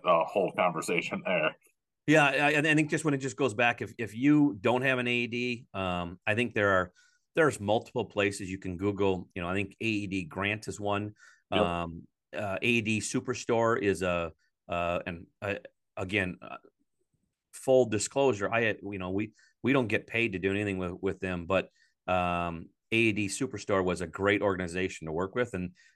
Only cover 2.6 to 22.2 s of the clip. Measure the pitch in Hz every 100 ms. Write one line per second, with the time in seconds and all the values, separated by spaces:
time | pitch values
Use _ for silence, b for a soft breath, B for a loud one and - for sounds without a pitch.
2.6 | 156 151 151 160 156 139 135 120 135 107
3.6 | 120 117 104 - 107 110 139 151 143 101
4.6 | 113 123 135 127 123 120 120 120 123 120
5.6 | - 98 92 90 87 90 - 107 120 110
6.6 | 101 95 90 b b b _ - 156 -
7.6 | 104 110 110 123 107 104 101 101 95 95
8.6 | 95 87 101 98 98 92 92 - 87 95
9.6 | 98 - 113 107 101 95 85 92 101 107
10.6 | 104 92 101 101 104 104 b b _ 95
11.6 | 87 87 85 85 - _ _ 76 104 95
12.6 | 117 117 107 107 - 131 127 123 - 117
13.6 | 113 117 101 87 90 87 82 - _ _
14.6 | - 87 87 87 - 85 92 _ 101 101
15.6 | - _ _ - 98 104 92 - - -
16.6 | - _ _ _ _ _ _ _ _ -
17.6 | - 131 117 107 - 135 139 104 98 117
18.6 | 113 98 98 101 90 95 110 b b _
19.6 | 117 135 110 104 - 113 117 92 95 98
20.6 | 104 95 90 90 95 - 92 87 85 95
21.6 | - _ _ _ - 90